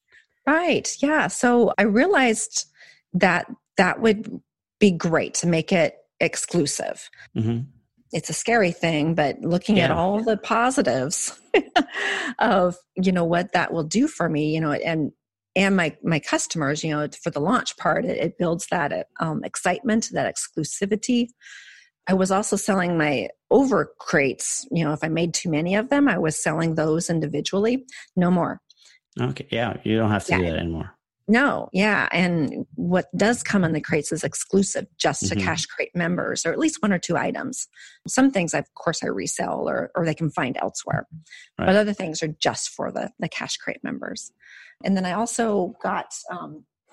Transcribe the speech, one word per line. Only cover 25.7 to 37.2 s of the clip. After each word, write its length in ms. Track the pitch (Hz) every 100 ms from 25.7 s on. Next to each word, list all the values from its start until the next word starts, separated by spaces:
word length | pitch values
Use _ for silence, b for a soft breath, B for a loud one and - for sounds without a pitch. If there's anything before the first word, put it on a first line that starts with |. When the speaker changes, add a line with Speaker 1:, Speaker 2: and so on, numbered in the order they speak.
Speaker 1:
of 160 | 202 254
them, 180 | 285 285
I 80 | 170
was 200 | 160 -
selling 320 | 170 156 165
those 360 | 160 156 160 175
individually. 720 | 165 151 147 147 196 220 254 - B B -
No 140 | 175
more. 320 | 180 160 - _ b b b _ -
Speaker 2:
Okay. 260 | 127 131 -
Yeah. 260 | 113 117 -
You 120 | - 110
don't 120 | 110
have 140 | 104 -
to 60 |
Speaker 1:
Yeah. 60 | 98
Speaker 2:
do 60 | 87
that 120 | 82
anymore. 360 | 85 82 92 - _ _ -
Speaker 1:
No. 380 | 226 277 - -
Yeah. 340 | 185 214 190 117
And 540 | 170 180 170 143 - - -
what 300 | 175 180 -
does 280 | 170 202 240
come 200 | - 202
in 100 | 165
the 100 | 156
crates 300 | - 156 143
is 120 | 160
exclusive 600 | 151 - - 190 196 - 190 -
just 320 | 160 156 -
to 60 |
Speaker 2:
Mm-hmm. 100 | 185
Speaker 1:
Cache 220 | 185 165 -
Crate 280 | - -
members, 520 | 175 170 175 - - 165
or 60 |
at 60 | 156
least 220 | 311 -
one 100 | 208
or 80 | 175
two 200 | -
items. 500 | 165